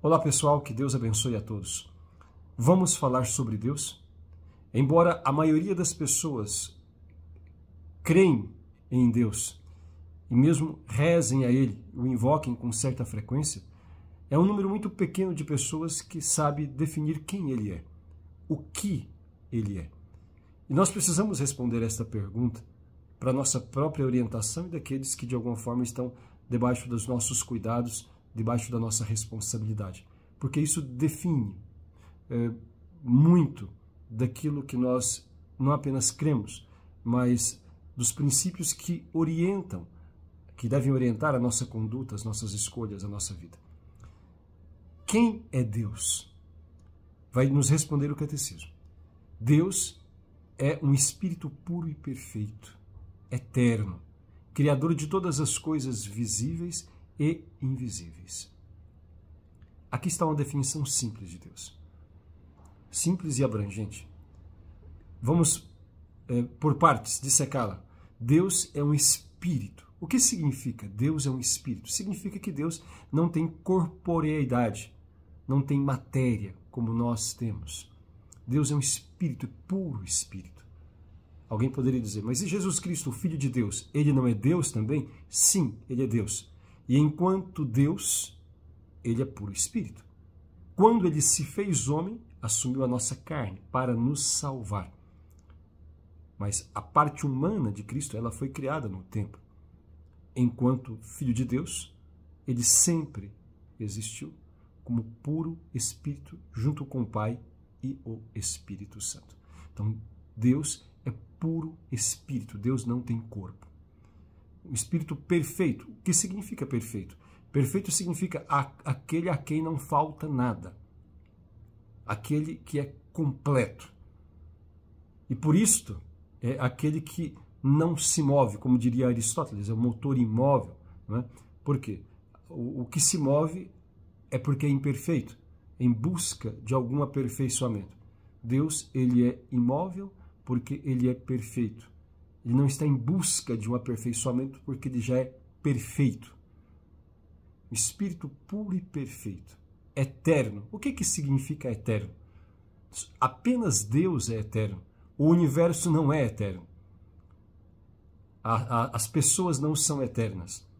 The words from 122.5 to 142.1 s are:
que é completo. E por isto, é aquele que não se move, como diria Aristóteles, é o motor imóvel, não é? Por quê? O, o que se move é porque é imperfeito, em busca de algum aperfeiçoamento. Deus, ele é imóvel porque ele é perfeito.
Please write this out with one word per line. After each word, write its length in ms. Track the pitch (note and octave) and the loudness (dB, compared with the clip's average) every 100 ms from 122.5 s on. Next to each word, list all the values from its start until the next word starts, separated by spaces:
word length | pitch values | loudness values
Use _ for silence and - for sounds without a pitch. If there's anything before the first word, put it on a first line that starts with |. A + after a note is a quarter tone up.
| - | -8
que 220 | - C#3+ | -6 -4
é 160 | C3+ - - | -4 -10 -14
completo. 800 | - D3+ C3+ - C3+ G#2+ - - - - - - - - - - - - - - - - | -2 -2 -2 2 2 2 -4 -20 -20 -20 -20 -20 -20 -20 -20 -20 -20 -20 -20 -20 -20 -8
E 40 | |
por 220 | B2 D#3 D#3+ | -2 4 4
isto, 440 | A3 - - G2+ - - - - | 6 2 0 -14 -14 -20 -20 -8
é 160 | A#2+ C3 | -6 -2
aquele 400 | B2+ - D3+ D#3 | -2 0 -2 -2
que 340 | D#3+ - D#3 - - - | -6 -8 -8 -10 -20 -4
não 340 | C3+ D3 D#3+ D#3 | 2 4 4 2
se 260 | - - | 0 2
move, 360 | C#3+ C#3 B2 G2+ | 4 4 4 2
como 200 | C3 B2+ | 2 4
diria 300 | A#2+ A#2 B2+ | 4 2 2
Aristóteles, 600 | A#2 A2 - C#3+ G2+ G2+ | 2 0 -2 -4 -4 -4
é 20 | |
o 40 | A2+ | 0
motor 420 | B2 A2 C#3 C3 | 0 0 0 2
imóvel, 580 | A#2 A2 C3+ C3+ - - - - - | 2 4 4 4 0 -14 -20 -20 -6
não 120 | G#2+ | -4
é? 60 | A#2+ - - - | -4 -12 -20 -12
Por 140 | - C#3 | -2 -2
quê? 240 | - F#2+ - - - - - | -2 -10 -12 -20 -20 -20 -16
O, 340 | D#3+ A#2+ C3 | -8 -8 -6
o 20 | |
que 160 | A#2+ D#3+ | -4 0
se 160 | - F3+ | 2 2
move 540 | C#3 C#3+ D#3+ F3 F3+ - - - - - - | 2 2 2 -4 -12 -18 -20 -20 -20 -20 -6
é 80 | C3 | -4
porque 280 | - C#3 D3 | -2 0 2
é 20 | |
imperfeito, 680 | C#3 C#3 C3+ - D#3 - - - - - - | 2 2 -2 0 -2 -2 -14 -20 -20 -20 0
em 100 | B2+ | 2
busca 600 | A2+ C3+ F3 - - A2 G#2+ | 4 0 -2 -4 -6 -8 -8
de 120 | A2 | -2
algum 280 | C3 A#2 C#3 | 0 0 -2
aperfeiçoamento. 920 | C#3 C#3 B2+ G#2+ C3+ - B2+ G#2+ F#2 - - - - - | 0 0 -4 -2 -2 0 -2 -2 -6 -16 -20 -20 -20 -14
Deus, 480 | A#2 C3 D#3 - - | -2 0 2 -2 -4
ele 340 | C3+ B2+ B2 A#2+ | 0 4 6 4
é 160 | B2 - | 2 -2
imóvel 640 | B2 A#2+ C#3 F#3 F3+ G3 - - - | 2 2 2 -2 -6 -12 -16 -20 -20
porque 380 | - B2 B2 C#3 | -4 -4 -2 -6
ele 240 | C#3+ B2+ B2+ | -2 2 2
é 60 | |
perfeito. 760 | B2+ - B2+ G#2+ - A2+ - - - - | 0 -4 -6 -4 -4 -4 -4 -20 -20 -20